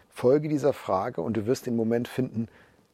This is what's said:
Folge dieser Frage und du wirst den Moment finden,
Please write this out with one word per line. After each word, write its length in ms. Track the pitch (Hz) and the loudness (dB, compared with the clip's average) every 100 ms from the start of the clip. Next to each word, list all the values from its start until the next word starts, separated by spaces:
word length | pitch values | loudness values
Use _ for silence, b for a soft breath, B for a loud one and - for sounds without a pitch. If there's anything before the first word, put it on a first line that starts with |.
| B | B
Folge 400 | - 123 147 151 | 0 4 4 2
dieser 240 | 151 139 | 0 0
Frage 480 | - - 95 113 - | 0 0 0 0 -4
und 160 | 98 113 | -2 -2
du 80 | 104 | 0
wirst 220 | 131 - | -2 0
den 80 | 117 | -2
Moment 320 | 113 117 120 | 2 0 0
finden, 400 | - 127 113 113 b b b _ | -4 -4 -4 -6 b b b _